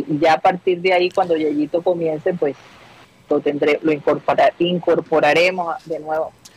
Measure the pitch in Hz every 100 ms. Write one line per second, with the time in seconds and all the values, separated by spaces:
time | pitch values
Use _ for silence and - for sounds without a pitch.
0 | 147 147 160 160 190 180 190 175 185 180
1 | 180 196 180 160 151 147 147 170 185 175
2 | 160 156 185 175 147 135 - - - -
3 | - _ - 147 147 143 151 147 160 147
4 | 156 143 - 143 139 - 175 175 175 165
5 | 165 160 147 151 180 185 170 156 160 151
6 | 151 156 151 _ -